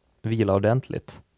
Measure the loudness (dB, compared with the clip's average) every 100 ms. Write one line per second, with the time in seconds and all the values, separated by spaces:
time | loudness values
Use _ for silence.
0 | _ _ -4 0 2 2 2 0 -2 -10
1 | -12 -20 _